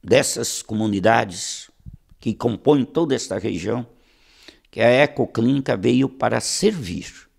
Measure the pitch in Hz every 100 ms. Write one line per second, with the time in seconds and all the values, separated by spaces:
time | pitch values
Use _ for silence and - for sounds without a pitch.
0 | - 123 135 - 117 - - 110 110 98
1 | 98 113 107 90 - - - _ - -
2 | _ - - 107 120 113 - 147 123 -
3 | 165 127 - 95 107 87 92 117 120 _
4 | _ _ _ _ - _ _ - 113 123
5 | 143 - 113 - 117 139 135 113 107 123
6 | 135 - 120 113 - - 202 202 98 85
7 | - - _